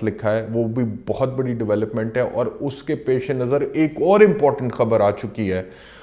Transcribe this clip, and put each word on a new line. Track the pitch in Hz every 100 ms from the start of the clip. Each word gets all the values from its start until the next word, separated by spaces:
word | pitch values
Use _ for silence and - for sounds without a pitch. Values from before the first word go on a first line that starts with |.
लिखा | 110 101 107
है | 110 113
वो | 117
भी | 113 120
बहुत | 117 101 - - 131
बड़ी | 127 127
डेवलपमेंट | 117 107 107 107 113 113 123
है। |
और | 120 - 117
उसके | - 143 135 -
पेश | 156 135 131 127
नज़र | 131 123 143
एक | 139 156 156 -
और | 160 202
इंपॉर्टेंट | 208 - 143 - 127
ख़बर | - 117 113
आ | 101
चुकी | 101 110 107 101
है, | 92 92 - - -